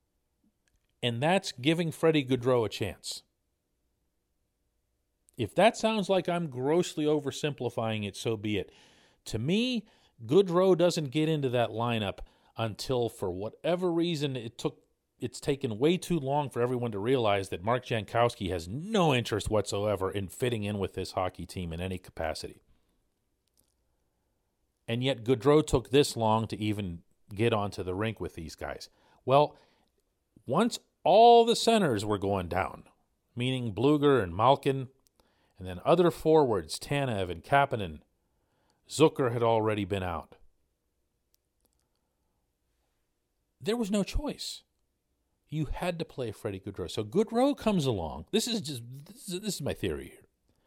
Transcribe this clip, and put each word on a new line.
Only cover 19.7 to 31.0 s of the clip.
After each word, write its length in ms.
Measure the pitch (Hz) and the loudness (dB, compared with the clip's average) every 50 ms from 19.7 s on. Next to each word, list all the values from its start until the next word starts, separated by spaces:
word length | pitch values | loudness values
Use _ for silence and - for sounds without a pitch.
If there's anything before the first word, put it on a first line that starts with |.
| - 101 101 107 101 95 95 95 | -4 -2 0 0 0 0 -2 -2
in 160 | 95 104 98 87 | -2 -4 -6 -6
fitting 360 | - - 131 123 117 110 101 | -6 -4 -2 -2 -2 -2 -4
in 140 | 101 104 101 | -4 -4 -4
with 160 | 95 87 - | -4 -4 -4
this 200 | 95 92 - - | -6 -8 -6 -4
hockey 340 | 101 92 90 - - 82 - | -4 -4 -4 -4 -8 -14 -10
team 260 | - 95 90 85 82 | -8 -8 -8 -8 -6
in 80 | 82 | -6
any 160 | 90 95 92 87 | -6 -6 -6 -8
capacity. 640 | - - - - 82 78 78 - - 73 - - _ _ _ _ _ _ _ _ _ _ _ _ _ _ _ _ _ _ _ _ _ _ _ _ _ _ _ _ _ _ _ _ _ _ _ _ _ _ _ _ _ _ _ _ _ - | -12 -14 -10 -6 -4 -4 -4 -6 -10 -14 -16 -18 _ _ _ _ _ _ _ _ _ _ _ _ _ _ _ _ _ _ _ _ _ _ _ _ _ _ _ _ _ _ _ _ _ _ _ _ _ _ _ _ _ _ _ _ _ -6
And 160 | 117 120 127 | -4 -2 0
yet 200 | 135 135 113 110 | -2 -2 -2 0
Gaudreau 420 | 113 135 113 113 143 147 156 151 | 0 0 2 4 6 6 6 4
took 240 | - - 135 113 - | 4 0 -2 0 4
this 260 | 131 143 139 - - | 4 4 4 4 0
long 300 | 117 113 110 107 113 113 107 | 0 2 2 2 2 0 -2
to 100 | - 98 | -6 -4
even 420 | 104 107 104 101 101 90 85 85 - _ _ _ _ - 110 | -2 -4 -2 -2 -4 -8 -8 -10 -14 _ _ _ _ -14 -4
get 200 | 98 113 117 110 | 0 0 2 2
onto 280 | 104 101 101 - - | 0 -2 -4 -6 -6
the 140 | 92 90 92 | -6 -4 -4
rink 240 | 95 107 110 104 - | -2 -2 -4 -4 -6
with 160 | 90 80 - | -8 -10 -10
these 180 | - 82 78 - | -10 -12 -12 -12
guys. 360 | - 76 71 69 - - - _ _ _ _ _ _ - | -10 -10 -10 -10 -10 -12 -20 _ _ _ _ _ _ -2
Well, 320 | 123 131 143 147 143 - - _ _ _ _ _ _ _ _ _ _ _ _ _ _ _ - - | 4 4 4 4 4 0 -12 _ _ _ _ _ _ _ _ _ _ _ _ _ _ _ -18 -8
once 320 | - 123 170 226 240 - - _ _ _ _ | -2 0 0 0 0 -2 -6 _ _ _ _